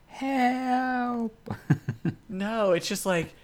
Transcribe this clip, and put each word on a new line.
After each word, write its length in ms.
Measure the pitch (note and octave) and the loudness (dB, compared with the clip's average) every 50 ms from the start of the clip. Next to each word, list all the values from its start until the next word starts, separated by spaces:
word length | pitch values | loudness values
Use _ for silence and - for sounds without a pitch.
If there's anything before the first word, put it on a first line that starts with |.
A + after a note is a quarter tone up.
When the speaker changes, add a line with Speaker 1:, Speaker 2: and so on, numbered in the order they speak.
| - | -20
Speaker 1:
"Help." 1500 | - - - C4+ C4+ C4+ C4 B3 B3 B3+ B3+ B3+ B3+ B3+ B3+ B3+ B3+ B3+ B3 B3 A#3+ A#3+ A#3 A#3 A3 - - - - - - - - C#3+ - - - A2+ | -18 -10 -4 -2 0 2 4 4 2 2 0 0 0 0 0 0 0 -2 -2 -2 -2 -2 -2 -4 -4 -6 -10 -10 -10 -10 -8 0 0 0 0 0 -8 -8
<laughs> 340 | - - D#3+ - - - - | -4 -6 -6 -6 -6 -14 -12
Speaker 2:
No, 420 | F#3 F#3+ G3+ G#3+ A3+ A3+ G#3 F#3+ | -8 -6 -4 -2 0 2 4 4
it's 180 | F3 E3+ E3+ - | 4 2 2 -2
just 160 | G3+ F#3+ - | -4 -2 0
like, 300 | G3 F3+ E3+ D#3+ - - - | 2 2 2 0 -2 -8 -20